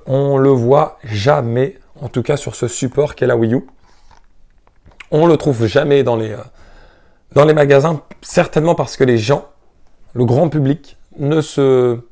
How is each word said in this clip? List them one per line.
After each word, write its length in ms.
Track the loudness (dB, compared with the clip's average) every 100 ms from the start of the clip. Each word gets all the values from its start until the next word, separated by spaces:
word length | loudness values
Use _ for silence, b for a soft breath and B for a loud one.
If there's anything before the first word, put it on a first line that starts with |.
| -4
on 320 | -2 0 2
le 120 | 2
voit 480 | 2 2 2 0 -6
jamais, 760 | -12 -4 0 0 0 -2 -4 -6 -20 -16
en 60 | -10
tout 160 | -6
cas 140 | -4 -4
sur 180 | -6 -6
ce 120 | -6
support 480 | -4 -6 -2 -4 -2
qu'est 120 | -2
la 80 | 0
Wii 200 | 0 -2
U. 120 | -6 -18 b b b b -20 _ -20 _ _ _ -20 -20 -6
On 160 | 0 2
le 100 | 2
trouve 280 | 0 -2 0
jamais 380 | 0 2 0
dans 120 | 0 -2
les, 160 | -4
euh, 60 | -10 -16 -20 b b b b b b b
dans 100 | 2
les 100 | 4
magasins, 480 | 4 4 4 2 -2 -8 -20
certainement 540 | -8 -2 -2 0 0 0
parce 200 | -4 -2
que 80 |
les 140 | 2 2
gens, 280 | 0 -2 -4 _ _ _ -20 -20 -12
le 100 | -2
grand 240 | 0 2 0
public, 480 | 0 -2 -2 -6 -20 -20 -8
ne 240 | -2 -2
se 580 | -2 0 2 2 2 -2 -8